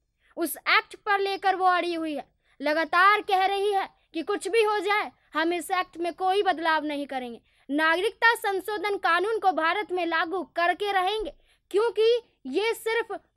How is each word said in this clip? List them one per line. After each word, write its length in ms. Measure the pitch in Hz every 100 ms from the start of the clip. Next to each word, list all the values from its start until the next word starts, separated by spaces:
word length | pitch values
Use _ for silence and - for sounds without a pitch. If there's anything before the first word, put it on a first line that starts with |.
| _ _ _ -
उस 180 | 330 -
एक्ट 380 | - 381 - -
पर 220 | - 403
लेकर 360 | 392 381 392 370
वो 100 | 370
अड़ी 260 | 359 349
हुई 200 | 330 320
है, 120 | 285 - _ _ -
लगातार 640 | 285 311 311 349 392 415
कह 240 | - 381 381
रही 260 | 392 403
है 160 | 392 330 _ _
कि 80 | -
कुछ 240 | - 403 392
भी 160 | 453
हो 140 | 427 415
जाए 320 | 381 415 311 - _
हम 200 | 294 330
इस 180 | 349 -
एक्ट 260 | 370 359 330
में 140 | 339 -
कोई 280 | 370 392
बदलाव 420 | 381 311 330 311 302
नहीं 200 | 285 285
करेंगे, 320 | 269 247 233 _ _ -
नागरिकता 640 | 285 320 339 415 - 466 453
संशोधन 600 | 415 381 381 415 415 403
कानून 420 | 370 339 403 440
को 120 | 370
भारत 380 | 320 320 381 427
में 140 | 359 339
लागू 380 | 330 349 370 302 -
करके 360 | 339 349 415
रहेंगे, 420 | 392 370 427 381 - _ _ _
क्योंकि 400 | 392 466 403 440 466 - _ 262
ये 240 | 285 440 440
सिर्फ 360 | 440 466 453 370 _